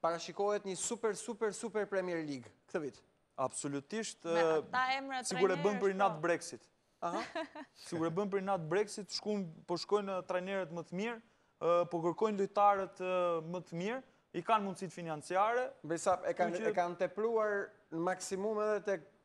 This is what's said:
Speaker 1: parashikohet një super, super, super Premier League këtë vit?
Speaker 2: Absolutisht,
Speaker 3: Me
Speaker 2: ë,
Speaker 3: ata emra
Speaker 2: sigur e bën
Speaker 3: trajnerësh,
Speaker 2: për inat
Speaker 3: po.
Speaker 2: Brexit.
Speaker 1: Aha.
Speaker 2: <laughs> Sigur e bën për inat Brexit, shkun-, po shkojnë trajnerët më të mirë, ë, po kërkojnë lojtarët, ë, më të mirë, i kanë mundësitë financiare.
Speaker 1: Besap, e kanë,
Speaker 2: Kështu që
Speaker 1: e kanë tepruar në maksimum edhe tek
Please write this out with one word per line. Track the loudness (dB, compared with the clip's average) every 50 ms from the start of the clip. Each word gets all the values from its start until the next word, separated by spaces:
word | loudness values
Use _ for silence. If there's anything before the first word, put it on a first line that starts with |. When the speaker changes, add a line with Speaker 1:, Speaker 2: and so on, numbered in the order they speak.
| 2
Speaker 1:
parashikohet | 0 0 0 -6 -8 -4 -2 0 0 0 0 -2
një | -4 -6 -4
super, | -4 -4 -4 -2 -2 -2 -2
super, | -2 -6 -10 -6 -4 -4 -4 -4
super | -4 -8 -4 -2 -2 -2
Premier | 0 0 -2 0 0 -2 -2 -2
League | -4 -6 -8 -8 -14 -20 _ _
këtë | _ -4 -4
vit? | -4 -4 -8 -10 _ _ _ _ _ _ _ -2
Speaker 2:
Absolutisht, | -2 -2 -2 -4 -4 -4 -4 -4 -6 _ -6 -4 -4 -4 -8 _ -2
Speaker 3:
Me | 0 4 4
Speaker 2:
ë, | 6 6 4
Speaker 3:
ata | 2 0 0 0 0 0 2 0
emra | -2 -2 -6 -6 -6 -4
Speaker 2:
sigur | -4 0 2 4 4 4
e |
bën | 4 2
Speaker 3:
trajnerësh, | 0 2 2 0
Speaker 2:
për | 0 2
inat | 4 2 2 2
Speaker 3:
po. | 2
Speaker 2:
Brexit. | 2 2 2 2 0 -8 -12 -12 -16 _ _ _ _ _ _ _ -6
Speaker 1:
Aha. | -4 -2 -2 -4 -4 -6 -6 -6 -6 -10
Speaker 2:
<laughs> | -16 -16 -16 _ -20 -12
Sigur | -6 -4 0 0 0
e |
bën | 0 0 -2 0 0
për | -2
inat | 0 2 0 0 0
Brexit, | 0 2 2 2 0 -2 -10 -10 -8 -8
shkun-, | -6 -4 -2 -2 -2 -2 -6 -8 -14 -6
po | -4 -4
shkojnë | -4 0 2 2 2 2 0 -4 -4 -4
trajnerët | 0 -2 -2 0 0 -2 -2 -2 -4 -6
më | -8 -8
të | -6 -4
mirë, | -4 -4 -4 -4 -8 -12 _ _ _ _ _ _ _
ë, | 2 4 6 6 4 2
po | 0 0
kërkojnë | 0 0 2 2 2 2 2 2
lojtarët, | 0 0 4 6 8 8 8 6 2 -4 -6 -6 -2
ë, | 0 2 2 2 2 2 0 -2
më | -4 -6 -8 -8
të | -6 -6
mirë, | -4 -4 -2 -4 -4 -8 -12 _ _ _ _ _
i | -8 0
kanë | 2 2 2 2
mundësitë | 0 -6 -6 -8 -10 -8
financiare. | -8 -6 -6 -6 -6 -4 0 2 4 4 4 4 2 0 -2 -6 -10 -4
Speaker 1:
Besap, | -4 -2 0 4 2 2 2 2
e | -2 0
kanë, | 2 2 0 2
Speaker 2:
Kështu | 0 0
që | 0 2
Speaker 1:
e | 2
kanë | 2 0 0
tepruar | -2 -2 -2 -2 -2 -2 0 2 2 2 2 0 0 -2 -4 -8 _ _ _
në | -4 -2
maksimum | 0 0 0 -2 -4 -6 -4 -2 -2 0 0 0 2
edhe | 2 0 0 0 -2
tek | -2 -2 -4 -12 _ _ _